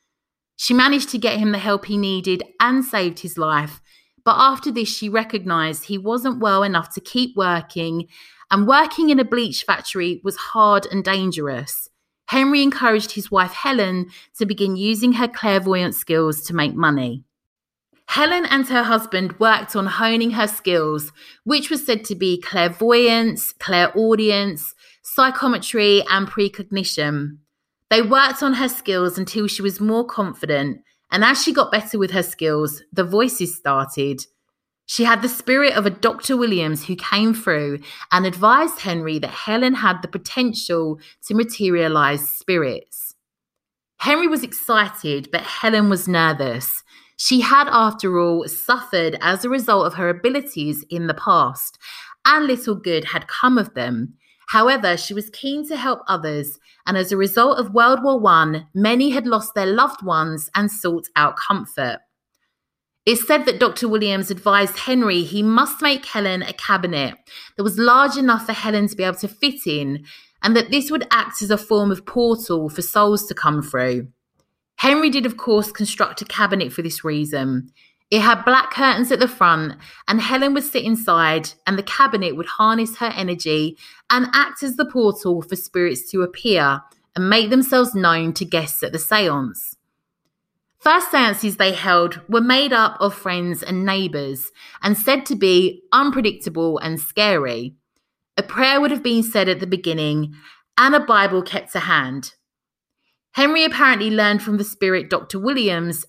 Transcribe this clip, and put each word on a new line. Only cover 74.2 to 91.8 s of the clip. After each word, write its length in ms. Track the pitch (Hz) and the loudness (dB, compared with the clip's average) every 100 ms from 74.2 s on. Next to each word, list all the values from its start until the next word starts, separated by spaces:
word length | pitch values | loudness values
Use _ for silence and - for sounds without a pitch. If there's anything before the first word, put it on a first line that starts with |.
| _ _ _ _ _ - | _ _ _ _ _ -2
Henry 320 | 262 302 311 | 2 2 2
did, 160 | 269 233 | 0 -2
of 100 | - | -4
course, 340 | 247 214 208 | 0 0 0
construct 520 | - 202 - 202 - | -4 -6 -2 -4 -4
a 20 | |
cabinet 480 | 202 - 202 196 131 | -8 -2 0 0 -2
for 100 | - | -4
this 220 | 165 156 | -8 -6
reason. 640 | 160 151 151 143 135 127 127 _ _ _ - | -4 -2 -2 -2 -2 -4 -6 _ _ _ -2
It 100 | 214 | 2
had 240 | 220 226 | 4 4
black 260 | 247 262 - | 4 2 2
curtains 420 | 240 262 208 240 | 0 2 2 0
at 60 | 240 | 2
the 100 | 247 | 0
front, 460 | - 180 160 156 - - - - | 4 4 4 0 -8 -18 -14 -2
and 140 | 220 | 0
Helen 340 | 220 262 277 | 0 0 2
would 80 | 277 | 0
sit 220 | 277 262 | 0 -2
inside, 640 | 220 220 - 165 160 160 156 - - | 0 -2 2 2 2 0 -4 -8 -4
and 100 | 196 | -4
the 60 | |
cabinet 540 | 196 - 269 214 180 143 | -4 2 2 2 -2 -6
would 100 | 170 | -8
harness 500 | - 220 226 226 - | 0 2 2 -2 -4
her 160 | 233 | -6
energy 640 | 185 180 175 160 156 156 160 - - - | -4 -6 -4 -2 0 -2 -6 -20 -14 -2
and 200 | 247 247 | 0 2
act 300 | 269 302 - | 0 0 -4
as 140 | 277 247 | -6 -2
the 100 | 294 | -2
portal 560 | 254 220 240 185 170 | 2 2 2 0 -2
for 140 | - 185 | -2 -10
spirits 540 | - 180 175 127 - | -6 -2 0 -2 -4
to 120 | 190 | -2
appear 580 | 180 - 233 180 143 139 - _ _ | -2 -2 0 4 4 0 -6 _ _
and 140 | - 185 | -2 2
make 220 | 226 214 | 2 4
themselves 440 | 254 254 254 247 | 2 4 2 2
known 380 | 196 175 165 165 | 2 2 2 0
to 100 | 160 | -4
guests 380 | 170 170 151 - | -2 -2 -2 -6
at 100 | - | -6
the 60 | 156 | -6
seance. 800 | - 214 180 143 127 92 - - _ _ _ _ _ _ _ _ _ _ | 0 2 2 0 -4 -8 -14 -16 _ _ _ _ _ _ _ _ _ _
First 320 | 302 349 349 | 2 2 2
seances 460 | 285 233 202 214 196 | 2 2 0 -4 0
they 160 | 190 | 0
held 480 | 180 | 0